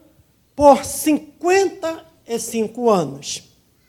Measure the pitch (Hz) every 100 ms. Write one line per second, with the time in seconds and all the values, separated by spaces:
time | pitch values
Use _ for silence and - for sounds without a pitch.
0 | _ _ _ _ _ - 285 277 - -
1 | 311 294 - - 349 381 381 - 320 330
2 | - _ - 233 - 226 214 247 240 196
3 | 143 143 - - - _ _ _